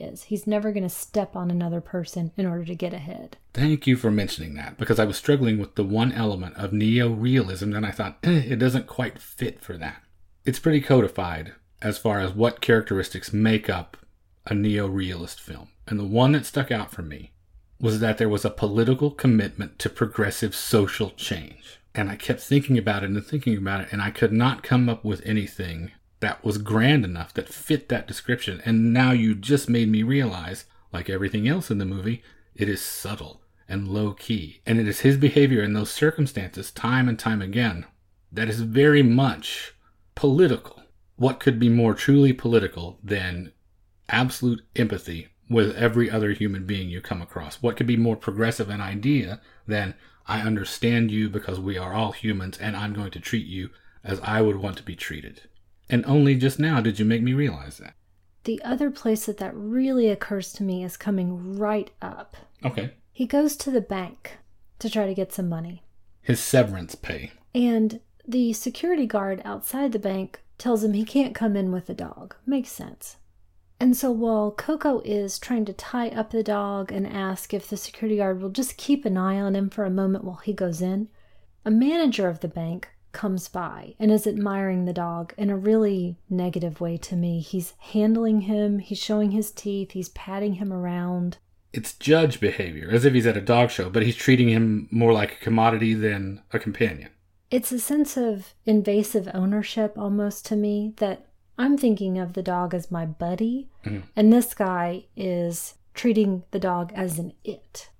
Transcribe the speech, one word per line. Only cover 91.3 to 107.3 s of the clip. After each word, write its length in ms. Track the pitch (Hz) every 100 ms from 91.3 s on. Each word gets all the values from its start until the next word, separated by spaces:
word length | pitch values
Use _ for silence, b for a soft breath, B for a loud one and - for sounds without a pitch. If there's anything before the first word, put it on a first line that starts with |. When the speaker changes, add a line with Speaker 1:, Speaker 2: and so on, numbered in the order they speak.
| - _ _ _
Speaker 2:
It's 220 | - -
judge 460 | - 139 160 156 -
behavior, 500 | 101 - 90 78 80
as 140 | 117 135
if 80 |
he's 140 | 127 117
at 100 | 107
a 40 |
dog 280 | 98 120 120
show, 200 | - 92
but 140 | 110
he's 120 | 110 -
treating 340 | - 127 120
him 380 | 113 113 107 107
more 240 | 117 117
like 200 | 110 104
a 100 | -
commodity 500 | 110 113 117 113 113
than 480 | 110 107 101 98 98 _
a 60 | 113
companion. 520 | - - 110 73 - _ _ _ -
Speaker 1:
It's 200 | 254 247
a 80 | 254
sense 380 | - 294 294 262
of 380 | 233 202 - _ -
invasive 640 | 214 202 202 208 220 185
ownership 640 | 190 185 208 208 226 214 214
almost 480 | 202 208 208 208 -
to 80 | 208
me 380 | 208 208 214 220
that 280 | 202 - - _ _ -
I'm 200 | 262 285
thinking 400 | 247 202 190 185
of 160 | 180
the 100 | 185
dog 300 | 180 180 175
as 180 | 180 -
my 140 | 175 160
buddy, 640 | 156 170 180 226 254 277 - -
Speaker 2:
Mm-hmm. 160 | 104 - -
Speaker 1:
and 160 | 214
this 200 | 240 233
guy 520 | - 190 180 175 185 - -
is 600 | 190 175 170 170 - - _
treating 500 | - 247 220 208 185 -
the 80 | 196
dog 320 | 185 175 170 190
as 220 | 185 160
an 160 | 175